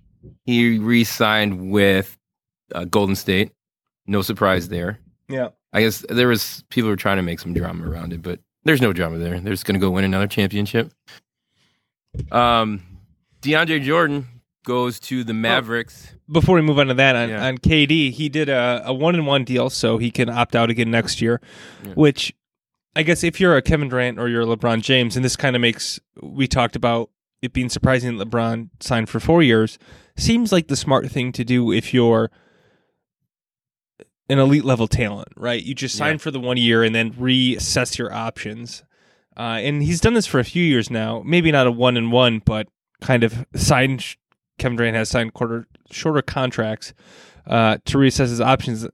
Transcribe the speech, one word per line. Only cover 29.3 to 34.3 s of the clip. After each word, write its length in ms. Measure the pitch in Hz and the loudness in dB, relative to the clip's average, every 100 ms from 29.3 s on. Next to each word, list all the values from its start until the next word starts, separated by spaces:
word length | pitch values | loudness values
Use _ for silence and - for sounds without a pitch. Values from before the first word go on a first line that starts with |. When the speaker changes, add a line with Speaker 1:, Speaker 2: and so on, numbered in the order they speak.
| 170 | 4
Speaker 2:
years, 360 | 147 113 110 - _ - _ - | 6 6 2 -2 _ -20 _ -4
seems 340 | - 233 226 | 0 2 2
like 140 | 185 165 | 0 0
the 80 | 139 | -4
smart 320 | - 135 139 | 2 0 0
thing 200 | 143 123 | -4 -6
to 120 | 120 | -4
do 280 | 120 123 117 | 0 0 2
if 220 | 107 - | 0 0
you're 360 | 127 117 113 113 _ _ _ _ _ _ _ _ _ _ _ _ _ _ _ _ _ - _ | 2 4 4 0 _ _ _ _ _ _ _ _ _ _ _ _ _ _ _ _ _ -20 _
an 100 | - | -2